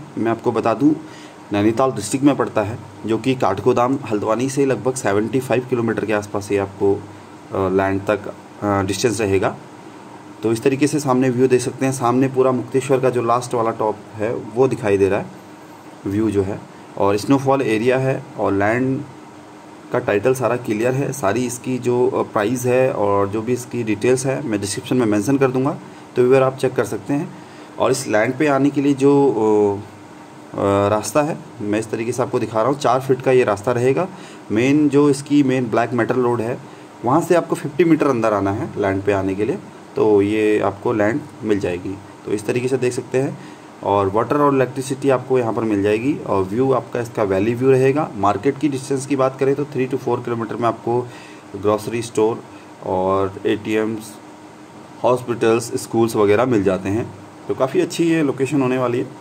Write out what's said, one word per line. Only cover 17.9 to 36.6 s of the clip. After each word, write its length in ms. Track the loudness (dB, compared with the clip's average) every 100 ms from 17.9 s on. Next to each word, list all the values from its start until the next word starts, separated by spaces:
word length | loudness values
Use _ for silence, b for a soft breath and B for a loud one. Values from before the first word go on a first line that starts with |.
| 2
है, 240 | 0 -4 -6 -4
और 140 | -2
land 480 | 2 2 2 0 -2 -6 -16 -20 -20 -20 -20 -20 -20 -6
का 60 | -4
टाइटल 360 | 0 0 2
सारा 220 | 2 0 -2
clear 380 | -2 -2 0
है। 180 | 0 -4
सारी 340 | -2 -2 -2 -2
इसकी 320 | -6 -6 -4
जो, 300 | 0 2 2
अ, 140 | 0
price 440 | -2 0 0 0 0
है 260 | 2 2
और 360 | 2 0 2 0
जो 140 | -2
भी 100 | -4
इसकी 300 | -4 -4 -6
details 420 | -4 0 2 2 0
है, 200 | -4 -4
मैं 140 | -4
डिस्क्रिप्शन 360 | -4 -6 -2 0
में 100 | 2
mention 320 | 0 0 2
कर 120 | 2
दूंगा, 280 | 2 -2 -4 B B B 0
तो 60 |
viewer, 200 | 4 6
आप 140 | 4 0
check 180 | -2
कर 100 | -2
सकते 300 | -2 -4 -4
हैं। 140 | -4 -4 B B B B -2
और 120 | 0
इस 180 | 0 0
land 260 | 0 0 0
पे 80 | 0
आने 240 | 2 2
के 100 | 2
लिए 140 | 0
जो, 360 | 4 4 6 4
अ, 640 | 4 2 4 2 0 -8 -18 -20 -20 -20 -20 -12 -2
अ, 60 | 2 4 4
रास्ता 340 | 2 0 0
है, 160 | 0 -4 -12 -10
मैं 180 | -4 -2
इस 120 | -2
तरीके 220 | -4 -4
से 100 | -2
आपको 160 | -2 -2
दिखा 240 | -2 0
रहा 80 | 0
हूँ। 80 | 0
चार 220 | 0 0
feet 220 | 2 0
का 100 | 4
ये 120 | 4
रास्ता 280 | 4 2 0
रहेगा। 360 | 0 2 0 -2 B B B -4
Main 360 | 0 2 4 4
जो 220 | 4 4
इसकी 320 | 2 2 2
main 240 | 4 2 0
black 260 | 0 0
metal 220 | 0 0
रोड 260 | 2 2 0
है, 180 | -2 -6